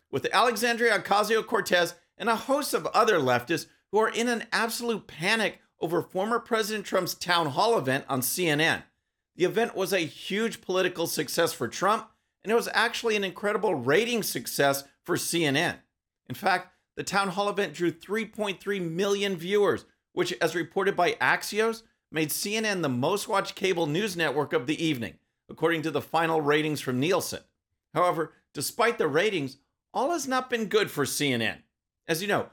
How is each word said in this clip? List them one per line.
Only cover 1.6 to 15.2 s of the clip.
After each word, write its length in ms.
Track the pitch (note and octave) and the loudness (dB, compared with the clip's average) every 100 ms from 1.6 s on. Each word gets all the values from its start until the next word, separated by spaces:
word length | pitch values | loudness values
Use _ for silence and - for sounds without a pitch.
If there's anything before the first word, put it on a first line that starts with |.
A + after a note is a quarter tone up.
| F3+ F3+ E3+ - _ _ | 2 2 2 -4 _ _
and 100 | G3+ | -2
a 80 | A3 | -2
host 380 | - C#4+ C4+ | 0 -2 0
of 100 | A3 D#3 | -2 0
other 300 | G3 A3+ F3+ | 2 4 4
leftists 500 | C3 B2 B2 D#3+ - _ _ | 4 2 2 -4 -4 _ _
who 80 | G3+ | 0
are 120 | A3 | 0
in 180 | - A#3+ | 0 -2
an 160 | A#3 - | -2 -2
absolute 540 | F#3 A#3 A3+ A#3+ G#3+ - | -2 -2 -2 -4 -4 -6
panic 540 | D3 F3 A3+ F#3+ - _ _ | -4 0 2 0 -4 _ _
over 220 | E3 E3+ | -2 -2
former 360 | D#3 F3+ G#3 A#3 | -2 -4 -2 -2
President 460 | A#3 A3+ G#3 G#3+ | 0 -2 -2 -4
Trump's 300 | - G3 F3+ | -2 -2 -2
town 320 | - - F3 D#3 | -6 0 2 2
hall 320 | D3 G#3+ A3 | 2 2 2
event 260 | C3 C3+ - | 2 -2 0
on 140 | C3+ | -2
C 260 | A#2+ - F3 | -2 0 0
N 140 | D3 | 2
N. 220 | D#3+ G2 - _ _ _ _ - | 2 0 -6 _ _ _ _ -2
The 100 | F3 | 0
event 280 | E3 A3+ | 2 -2
was 200 | F3 F#3 | -2 -2
a 60 | F#3 | 0
huge 600 | D#3 - - F#3+ A3+ - | -2 -8 -6 -2 -2 -4
political 460 | - F#3 F3+ F3 E3 | -2 0 0 0 -4
success 480 | - - - E3 | -2 -2 0 0
for 140 | - A#2 | 0 -6
Trump, 420 | - F#3 A3+ - _ _ _ | 0 0 0 -4 _ _ _
and 80 | F3+ | 0
it 20 | |
was 140 | A3+ F#3 | 0 2
actually 420 | - A3+ A#3 A#3 G#3 | 0 0 0 -2 0
an 80 | |
incredible 520 | F#3+ F3 G#3 G#3+ G#3 D#3+ | -2 -4 -2 0 0 0
ratings 520 | A#2+ E3 A#3 A#3+ D#3 | 2 2 2 -2 -2
success 560 | C#3+ A#2 - C#3 C#3 - _ | -6 -6 0 2 2 -6 _
for 120 | - | -4
C 300 | D#3+ | -4